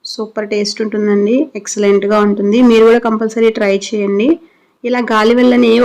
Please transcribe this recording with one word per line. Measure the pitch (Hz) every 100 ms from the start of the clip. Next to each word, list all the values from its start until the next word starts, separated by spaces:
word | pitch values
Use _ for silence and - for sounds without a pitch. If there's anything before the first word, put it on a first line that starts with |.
| -
సూపర్ | - 214 - 208
టేస్ట్ | 208 208 - 220
ఉంటుందండి, | 214 208 202 202 254 302 208
ఎక్సలెంట్గా | - 214 202 202 202 214 208
ఉంటుంది. | 202 202 226 247
మీరు | 226 226
కూడా | 233 233
కంపల్సరీ | 220 220 226 226 220
ట్రై | 208 196 196
చేయండి. | 214 202 202 247 330 - _ _ _ 240
ఇలా | 247 226
గాలి | 220 220 247
వెళ్ళని | 247 247 233 233